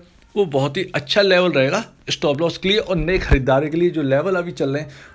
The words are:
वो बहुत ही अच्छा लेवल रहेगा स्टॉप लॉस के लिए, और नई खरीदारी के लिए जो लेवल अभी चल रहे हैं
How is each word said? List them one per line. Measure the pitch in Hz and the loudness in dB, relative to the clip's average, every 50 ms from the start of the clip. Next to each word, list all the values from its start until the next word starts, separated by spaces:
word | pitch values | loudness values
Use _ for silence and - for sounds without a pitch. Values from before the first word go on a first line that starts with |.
| - _ _ _ _ _ - | -8 _ _ _ _ _ -2
वो | 208 202 | -2 -2
बहुत | 156 147 135 139 143 135 | 0 0 0 0 0 -2
ही | 190 180 - - | -4 -6 -4 -6
अच्छा | 151 - - - 208 | -6 -6 -2 0 2
लेवल | 202 190 180 180 185 180 | 4 4 4 4 4 4
रहेगा | 147 139 131 139 175 220 226 - - _ - - | 2 2 2 2 0 -2 -4 -6 -12 _ -10 -8
स्टॉप | - - 180 151 139 135 | -4 -2 0 0 0 0
लॉस | 170 165 - | 0 -2 -2
के | - - 190 | -2 -2 0
लिए, | 208 | 0
और | 214 - 170 190 | 0 0 0 -2
नई | 160 151 170 190 180 | -2 0 0 0 -2
खरीदारी | - 151 143 135 123 135 131 139 156 147 | 0 2 0 2 2 2 2 2 2 0
के | 156 | 0
लिए | 170 175 175 | 0 0 0
जो | 156 160 143 | 0 -2 0
लेवल | 131 131 143 156 196 185 | 0 0 0 0 0 -2
अभी | 175 175 175 | -2 -4 -4
चल | 139 - 151 135 | -4 -4 -4 -2
रहे | 139 147 | -2 -4
हैं | 151 - - - - - - | -6 -10 -16 -20 -20 -20 -12